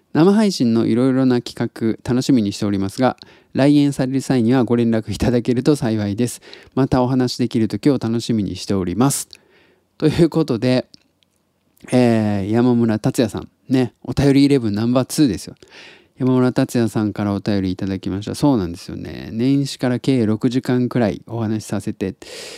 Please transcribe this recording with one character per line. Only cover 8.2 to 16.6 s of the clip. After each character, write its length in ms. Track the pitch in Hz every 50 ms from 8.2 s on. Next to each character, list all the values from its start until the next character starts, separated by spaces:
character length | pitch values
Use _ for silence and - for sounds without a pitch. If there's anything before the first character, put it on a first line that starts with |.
し 120 | - - 117
み 100 | 110 98
に 100 | 90 90
し 80 | 92 -
て 100 | - 104
お 100 | 95 90
り 100 | 90 87
ま 160 | 101 123 139
す。 180 | - - - - - - _ _ _ _ _ _ _ _ _ _ _
と 100 | - 151
い 160 | 151 120 123 170
う 60 | 151
こ 160 | - 165 156
と 140 | - 127 104
で、 260 | 123 127 127 127 - _ - _ _ _ _ _ _ _ _ _ _ _ _ _ _ _ _ _ - -
え 520 | 127 127 123 120 113 110 107 104 104 101 95
ー、 80 | 101
山 240 | 110 117 123 127 120
村 240 | 117 117 113 107 110
達 220 | - 131 - - 123
也 80 | -
さ 100 | - 90
ん、 80 | - - _ _ _ -
ね、 260 | 123 131 127 - - _ -
お 80 | - -
便 220 | - 139 143 135
り 100 | 139 139
イ 40 | 139
レ 100 | 143 135
ブ 120 | 117 107
ン 40 | 101
ナ 100 | 104 117
ン 80 | 117 123
バ 100 | 131 123
ー 20 |
ツ 160 | - - - 151
ー 60 | 120
で 100 | 90 -
す 80 | -
よ。 100 | - - - - - - - - - - - _ _ _ - 131
山 120 | 127 127
村 180 | 127 127 123 117
達 260 | -